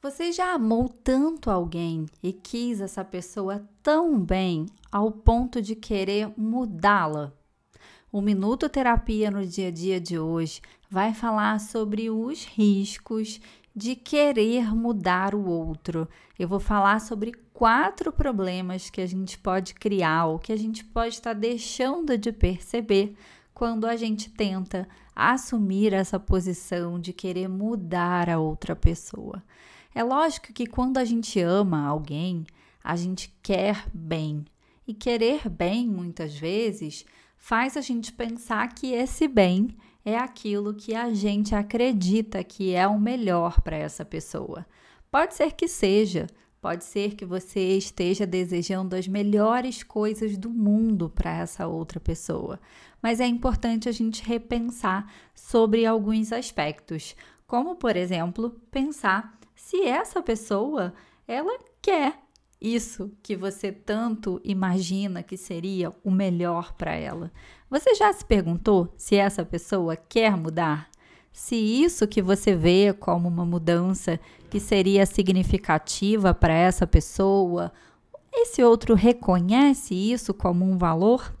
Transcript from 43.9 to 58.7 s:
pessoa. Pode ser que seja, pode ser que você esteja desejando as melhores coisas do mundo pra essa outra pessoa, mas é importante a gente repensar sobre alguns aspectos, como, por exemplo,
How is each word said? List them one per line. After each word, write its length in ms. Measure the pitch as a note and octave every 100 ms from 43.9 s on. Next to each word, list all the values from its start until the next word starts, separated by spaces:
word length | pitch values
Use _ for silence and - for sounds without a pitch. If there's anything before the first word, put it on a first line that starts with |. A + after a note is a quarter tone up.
| -
pessoa. 600 | - D#3+ - - - - - _ _ _ _
Pode 240 | C4 E4
ser 180 | - D#4
que 140 | - E4+
seja, 640 | - G3 G3+ G#3+ F3 - _ _ _
pode 240 | F#3 E3+
ser 320 | - G3+ G3+ G#3
que 100 | F#3
você 500 | F#3 F3+ G3+ F#3 F#3+
esteja 500 | G3 - F3+ G3 G3
desejando 680 | F3+ F3+ F3 E3+ F#3+ F#3+
as 140 | F#3 F#3
melhores 760 | G3 G#3 G#3 G#3+ A#3+ B3+ A#3+
coisas 560 | - G#3+ G#3+ G#3+ A3 G3+
do 100 | A3
mundo 640 | A#3 G#3 G#3 A3+ G#3 E3
pra 220 | - E3
essa 340 | E3 E3+ - E3+
outra 320 | E3 D#3+ E3
pessoa, 640 | - D#3+ - D#3+ - - _ - - _
mas 160 | A3+ A3+
é 80 | B3
importante 640 | A#3+ B3+ A3+ A#3 A3+ A#3+
a 40 |
gente 300 | A3 A3+ A3
repensar 880 | - A#3 A#3 A#3+ A#3 A#3+ G#3 F#3+ G3+ - -
sobre 500 | - - A#3 A3 A3+
alguns 480 | A3+ A3+ G#3 A3 A3
aspectos, 840 | A#3 B3 - D3+ D3+ - D#3+ - - - _ _
como, 280 | A#3+ D4+
por 220 | F4+ A#3+ F3+
exemplo, 540 | F3+ F3+ E3+ F3+ A#3 A#3 _